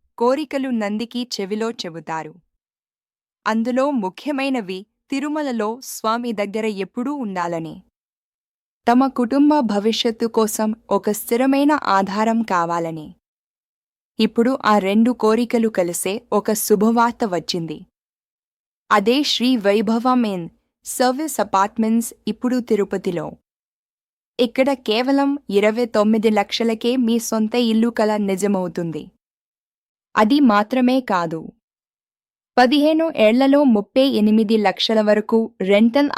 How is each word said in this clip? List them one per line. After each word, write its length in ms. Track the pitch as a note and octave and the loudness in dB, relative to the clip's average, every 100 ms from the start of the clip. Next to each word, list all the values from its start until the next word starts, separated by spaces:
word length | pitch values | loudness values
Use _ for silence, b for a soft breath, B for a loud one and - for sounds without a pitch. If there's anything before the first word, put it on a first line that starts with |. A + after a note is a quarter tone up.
| _ - | _ -2
కోరికలు 520 | A#3+ C#4 D4 C#4 C4+ | 0 0 -2 -6 -4
నందికి 580 | A#3 G3+ G#3+ A#3 A#3+ B3 | -2 -2 -4 -6 -8 -8
చెవిలో 360 | - G3 G#3+ A3+ | -8 -6 -6 -6
చెబుతారు. 640 | A#3 F3+ E3 D#3+ D#3+ D#3 E3+ _ _ _ _ _ _ _ _ _ _ - | -8 -12 -12 -10 -10 -10 -16 _ _ _ _ _ _ _ _ _ _ -4
అందులో 440 | A3 A3+ B3 C#4 | -2 0 0 0
ముఖ్యమైనవి 960 | C#4 F#3 - C#4 C#4 C4+ C4 F#3 F#3 G#3 _ _ | -2 -4 -6 -8 -4 -2 -4 -6 -10 -12 _ _
తిరుమలలో 680 | C#4 D4 D4+ C#4+ A#3 G#3+ A#3+ | -6 -4 -4 -4 -4 -4 -6
స్వామి 480 | - - A3 A#3 A#3+ | -12 -8 -4 -4 -4
దగ్గర 340 | G#3 G3+ G#3+ A3 | -6 -6 -4 -4
ఎప్పుడూ 480 | G3 F#3 - B3 | -6 -8 -6 -6
ఉండాలని, 680 | D4 A3 F#3 F3 E3+ D#3+ F3+ - _ _ _ _ _ _ _ _ _ - | -6 -6 -6 -4 -6 -8 -14 -20 _ _ _ _ _ _ _ _ _ 2
తమ 160 | A#3+ C4+ | 2 2
కుటుంబ 540 | C4 A#3 C4+ D4 D4+ | 0 0 2 4 4
భవిష్యత్తు 680 | A3+ G3+ G#3 A3 A#3+ A3+ A3+ | 2 0 0 0 -2 -4 -2
కోసం 480 | A3+ G#3+ - A3 A3 - | 0 0 -2 -4 -6 -4
ఒక 200 | G3 G3+ | -2 -2
స్థిరమైన 640 | G#3 - A#3 C4+ C#4 C#4+ | -4 -2 0 2 2 2
ఆధారం 680 | D4+ - G3 F#3+ G3 A3 A3+ | 2 2 0 0 0 0 0
కావాలని. 720 | A3 F#3 E3+ E3+ E3 D#3+ D3+ F3+ _ _ _ _ _ _ _ _ _ - | 0 -2 -2 -2 -4 -8 -14 -20 _ _ _ _ _ _ _ _ _ -2
ఇప్పుడు 400 | A3 A3 A#3 C4 | 0 2 0 0
ఆ 140 | - G#3+ | 2 2
రెండు 320 | F#3+ G#3 A3+ | 2 2 2
కోరికలు 580 | A#3+ G#3+ A3 A#3 A#3+ A3+ | 2 0 0 0 0 0
కలిసే 440 | A3 F3 E3+ F#3 G#3 - | 0 -2 -4 -6 -6 -4
ఒక 200 | G#3 G3+ | -2 0
శుభవార్త 720 | G#3+ - G#3 A3 A#3 A#3 A#3 | -2 0 2 2 2 0 -2
వచ్చింది. 520 | A3+ F3 - F3+ E3 D3+ F3+ _ _ _ _ _ _ _ _ _ - | -4 -4 -4 -6 -8 -12 -18 _ _ _ _ _ _ _ _ _ -2
అదే 320 | G#3 G3+ C4 | 0 2 2
శ్రీ 340 | C#4+ - B3 B3+ | 0 0 0 2
వైభవ 580 | G3 G#3 G#3+ A3+ B3 | 2 2 2 0 2
మెయిన్ 340 | B3 A3 F#3+ E3+ - _ _ - | 2 0 -4 -8 -14 _ _ -10
సర్వీస్ 540 | - B3+ C4 D#4 - | -2 0 0 -4 -4
అపార్ట్మెంట్స్ 760 | G3+ F#3+ G3+ - A3 A3+ A3+ - - | -2 0 0 0 0 0 -2 -8 -10
ఇప్పుడు 320 | G#3 B3 B3+ | -6 -2 -2
తిరుపతిలో. 640 | A#3+ G#3+ F#3+ G3 F#3+ E3+ D3+ - _ _ _ _ _ _ _ _ _ - | 0 -2 -2 -4 -6 -6 -8 -14 _ _ _ _ _ _ _ _ _ -2
ఇక్కడ 320 | A#3+ B3+ C4 | 0 0 0
కేవలం 680 | C4+ - G#3+ B3+ C#4 C#4 C#4+ - | -2 -2 -2 0 0 0 -4 -2
ఇరవై 360 | G3+ G#3+ A3 A#3+ | 0 2 0 -2
తొమ్మిది 440 | A3 G#3 A3 A3 | 0 2 2 2
లక్షలకే 640 | G#3 G3+ - A3+ A3 A#3+ C4 | 0 -2 -2 -2 -2 -2 0
మీ 220 | A3+ A#3 | 0 0
సొంత 360 | A#3 A3 G#3+ | -2 -2 -2
ఇల్లు 340 | B3 A#3+ A3 A#3 | 0 0 2 0
కల 280 | A#3 G#3+ G#3+ | 0 0 0
నిజమవుతుంది. 880 | G3 F#3+ G3+ G3 F3+ E3+ E3+ D#3 - _ _ _ _ _ _ _ _ _ _ | -2 -2 0 -2 -4 -6 -6 -8 -14 _ _ _ _ _ _ _ _ _ _
అది 260 | - G#3+ C#4+ | 0 4 4
మాత్రమే 600 | C4+ G#3 G#3 C4 B3 C4 | 4 4 2 0 2 0
కాదు, 400 | B3+ F#3+ E3+ D#3+ - - _ _ _ _ _ _ _ _ _ - | 0 -2 -2 -6 -12 -20 _ _ _ _ _ _ _ _ _ 2
పదిహేను 540 | B3 C#4+ D4 D#4 E4 - | 4 4 2 2 0 2
ఏళ్లలో 460 | G#3+ A#3 C4+ C#4+ | 4 4 4 4
ముప్పై 440 | C#4+ G#3+ G3+ C4 C4+ | 4 2 2 2 2
ఎనిమిది 480 | A3 G#3+ G#3+ G#3+ A3+ | 2 4 4 4 2
లక్షల 440 | G3 F#3 - A3 | 2 0 0 2
వరకు 520 | G#3 G#3 G#3+ A3+ A3+ - | 2 2 2 0 0 -2
రెంటల్ 500 | F#3+ G3+ A3+ C#4 C#4+ | 2 4 4 4 0